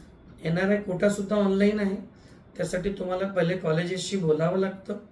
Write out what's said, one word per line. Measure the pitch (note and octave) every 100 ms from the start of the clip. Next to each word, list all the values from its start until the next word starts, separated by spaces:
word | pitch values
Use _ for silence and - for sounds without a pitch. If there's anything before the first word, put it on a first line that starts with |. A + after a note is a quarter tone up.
| - - - -
एनआरआय | D#3+ E3+ F#3+ G3+
कोटासुद्धा | G3 F3 G#3 G3+ G3 G#3
ऑनलाइन | G3 G3 G3+ G#3+
आहे, | G3 G3 - - - - - -
त्यासाठी | E3 F3+ F#3+
तुम्हाला | F#3+ F#3 F#3 F#3+
पहिले | F3+ E3+ F3+
कॉलेजेसशी | E3 D#3+ F3 F#3 - G3
बोलावं | E3 D3 E3 F#3+
लागतं, | F#3+ - - G#3 -